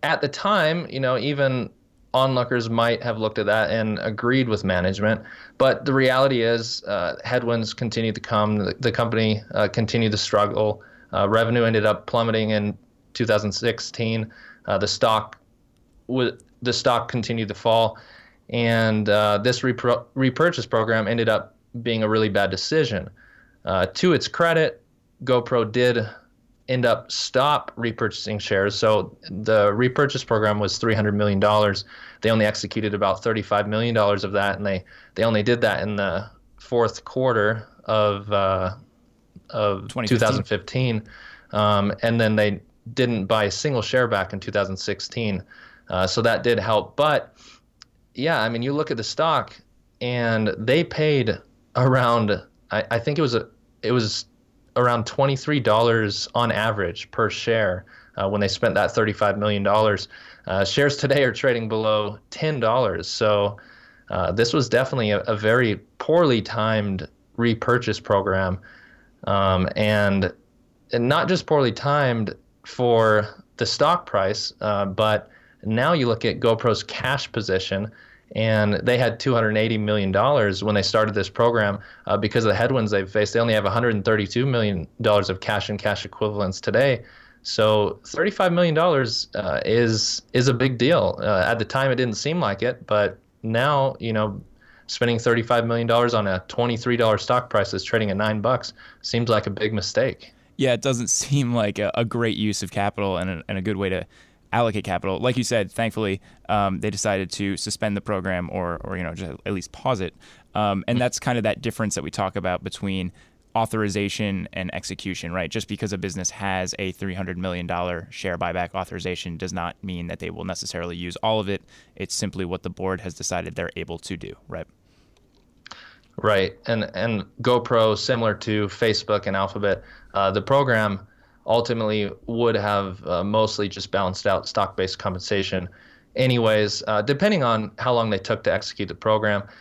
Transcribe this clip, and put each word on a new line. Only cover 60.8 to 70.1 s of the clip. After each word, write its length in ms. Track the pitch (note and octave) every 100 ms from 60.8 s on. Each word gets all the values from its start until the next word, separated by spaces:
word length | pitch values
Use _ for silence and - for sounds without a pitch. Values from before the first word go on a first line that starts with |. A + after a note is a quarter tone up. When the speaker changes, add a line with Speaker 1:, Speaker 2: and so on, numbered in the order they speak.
| C#3+ C#3
Speaker 1:
today 280 | C3 C#3+
are 80 | C3
trading 360 | A2 C3+ A#2+ A2
below 500 | A2 A2 G#2+ G#2 A2 -
ten 280 | - D#3 D3
dollars. 480 | A2+ B2 A2 F2 F#2
So, 520 | - A2 G#2 G2+ G#2 - - - - -
uh, 240 | F2+ F2+
this 200 | G2 A#2
was 160 | D#3+ A#2
definitely 420 | A#2+ C3 C3+ G#2+
a, 100 | G#2
a 160 | - G#2+
very 400 | A2 A#2+ A#2 G2 - -
poorly 420 | - E3 D#3 A#2+
timed 680 | F#2 A#2 A2 A2 G#2 F#2+ E2 _ _ -
repurchase 640 | A#2 A2+ - A#2+ A#2+ G#2
program, 580 | - G2+ G2 F#2+ F#2 F2+ - - - - _ _
um, 440 | - G2 G2 F#2 F#2 -
and, 560 | G#2+ G#2 G2+